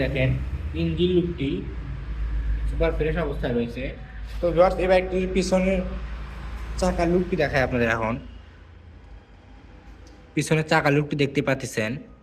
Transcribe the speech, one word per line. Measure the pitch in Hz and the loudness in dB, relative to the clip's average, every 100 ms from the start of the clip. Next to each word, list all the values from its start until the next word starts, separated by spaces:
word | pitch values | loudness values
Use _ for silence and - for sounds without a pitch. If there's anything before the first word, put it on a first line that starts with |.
দেখেন, | 127 151 131 131 - - - 165 | 0 2 2 2 -2 -4 -4 -2
ইঞ্জিন | 165 160 180 180 | -2 2 2 4
লুকটি | 170 - 139 180 - - - - - - - - - - - | 2 -2 -2 -2 -6 -8 -8 -8 -6 -4 -2 -2 0 0 0
সুপার | - 165 160 | 0 0 0
ফ্রেশ | 156 160 151 | -2 -2 -2
অবস্থায় | 139 139 120 | -2 -2 0
রয়েছে। | 117 127 139 - - - - - | -2 -4 -8 -8 -14 -12 -10 -2
তো | 175 | 2
ভিউয়ার্স | 160 185 185 | 6 6 6
এই | 185 | 4
বাইকটির | 185 185 185 185 190 | 4 4 0 0 2
পিছনের | 180 185 185 190 185 - - - - - - - - - | 2 4 4 2 -2 -6 -8 -10 -10 -10 -10 -10 -6 0
চাকার | 180 180 170 | 0 2 2
লুকটি | 180 175 180 | 2 2 0
দেখায় | 139 143 127 | 2 2 2
আপনাদের | 127 117 113 | 2 2 2
এখন, | 110 131 - - - - - - - - - - - - - - - - - - - - - | 0 -4 -8 -18 -20 -20 -20 -20 -20 -20 -20 -20 -20 -20 -20 -20 -20 -20 -20 -20 -20 -20 -8
পিছনের | - 143 156 156 | -2 0 0 2
চাকার | 160 151 143 | 2 4 2
লুকটি | 147 151 | 2 0
দেখতে | 139 143 139 | 0 0 0
পাচ্ছেন। | 135 123 - 107 135 - - | -2 -2 -4 -4 -4 -10 -20